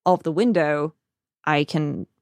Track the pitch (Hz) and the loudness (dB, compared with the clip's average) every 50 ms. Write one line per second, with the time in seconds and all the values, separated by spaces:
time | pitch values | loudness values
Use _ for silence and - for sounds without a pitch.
0 | - 175 180 180 - 170 156 165 226 247 214 175 156 147 151 147 147 156 - _ | 0 2 2 2 0 -2 -2 0 0 2 2 2 2 0 0 -2 -4 -6 -8 _
1 | _ _ _ _ _ _ _ _ - 151 156 147 151 - - 160 151 147 139 87 | _ _ _ _ _ _ _ _ -2 0 0 0 0 0 -2 -2 -2 -2 -4 -8
2 | - - _ _ | -10 -12 _ _